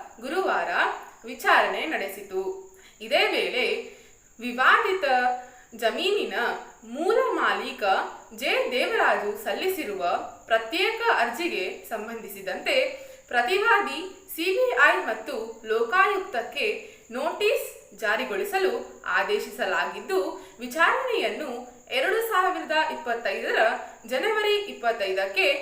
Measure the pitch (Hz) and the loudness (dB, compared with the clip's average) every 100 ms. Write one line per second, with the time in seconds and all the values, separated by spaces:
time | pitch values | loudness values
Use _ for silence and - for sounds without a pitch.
0 | - - 254 359 269 190 170 196 359 - | -8 -12 -6 -2 0 0 0 0 0 -2
1 | - - 233 262 370 294 196 196 311 233 | -10 -16 -14 -2 4 6 4 0 -2 -2
2 | 196 208 196 190 190 - - - - - | -4 -8 -6 -4 -4 -6 -12 -20 -20 -16
3 | 226 320 403 294 180 247 - - - - | 0 2 4 2 0 0 0 -2 -6 -14
4 | - - _ - 240 240 294 415 415 370 | -20 -20 _ -10 -6 4 6 6 4 0
5 | 285 247 247 247 - - - 220 226 247 | 2 4 2 0 -6 -18 -18 -2 -2 0
6 | 381 403 208 196 240 - - - 226 254 | 0 0 0 -2 -2 -4 -8 -18 -12 -2
7 | 370 466 508 330 220 202 247 254 196 202 | 2 4 2 2 0 0 -4 -2 2 2
8 | - - - 214 294 494 508 247 349 440 | 0 -8 -16 -6 -2 0 0 0 0 2
9 | 277 208 208 208 - - 370 320 220 190 | 2 2 0 -4 -4 -2 -2 -2 -4 -2
10 | 175 - - - - 226 226 339 427 453 | -2 -2 -4 -12 0 0 0 0 0 2
11 | 466 - 233 240 349 202 185 - - 220 | 2 2 2 -2 -4 -2 -4 -8 -10 -8
12 | 220 226 202 196 185 - 339 262 - - | -8 -10 -12 -10 -8 -4 0 2 0 -2
13 | - - - 240 370 403 453 427 - 320 | -14 -20 -2 0 2 2 4 4 2 -4
14 | 370 - - - 359 480 508 262 302 - | -8 -12 -12 -4 0 2 2 6 6 4
15 | 233 220 302 233 226 - 220 220 233 370 | 0 -4 -6 -8 -8 -8 -2 0 4 6
16 | 392 381 - 247 240 294 214 - - - | 6 4 -2 -4 -4 -2 -2 -4 -8 -18
17 | - 240 311 359 415 - - - - - | -10 -4 -4 0 2 2 -2 -12 -20 -4
18 | 214 226 214 196 - 381 381 - - - | 0 0 0 -2 -2 0 2 0 -6 -10
19 | - 185 196 214 240 - 185 180 185 202 | -2 0 2 0 -2 -4 -2 0 -2 -6
20 | - 370 330 - - - 247 320 403 508 | -2 -2 -2 -6 -14 -12 -6 2 4 4
21 | 508 403 220 254 294 240 - - - 254 | 0 0 0 -2 -6 -8 -12 -18 -6 -2
22 | 349 440 453 392 370 320 302 311 311 - | 0 0 2 2 2 0 0 0 0 -2
23 | 240 226 202 220 277 392 226 254 - - | -4 -2 -2 -2 0 2 2 2 -6 -14
24 | - 262 415 427 415 415 - - 233 - | -4 -2 0 2 2 0 -2 -2 0 0
25 | 190 190 196 190 190 - | 0 0 0 2 2 2